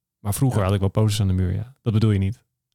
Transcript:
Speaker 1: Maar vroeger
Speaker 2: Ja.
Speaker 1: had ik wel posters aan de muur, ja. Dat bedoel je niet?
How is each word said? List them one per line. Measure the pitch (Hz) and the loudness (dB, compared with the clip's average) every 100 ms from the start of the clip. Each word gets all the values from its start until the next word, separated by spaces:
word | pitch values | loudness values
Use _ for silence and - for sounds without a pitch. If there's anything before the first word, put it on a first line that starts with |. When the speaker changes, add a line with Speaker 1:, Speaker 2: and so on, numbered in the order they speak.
| _ _ | _ _
Speaker 1:
Maar | 104 | -8
vroeger | 98 135 113 | -2 0 0
Speaker 2:
Ja. | |
Speaker 1:
had | 95 | 0
ik | 101 | 0
wel | 98 | 0
posters | - 110 101 | 0 0 2
aan | 98 92 | 0 0
de | |
muur, | 92 | -2
ja. | 98 113 - | -4 -8 -8
Dat | 117 | -2
bedoel | 104 110 | 0 2
je | 98 | 2
niet? | 98 113 _ _ _ | -2 -6 _ _ _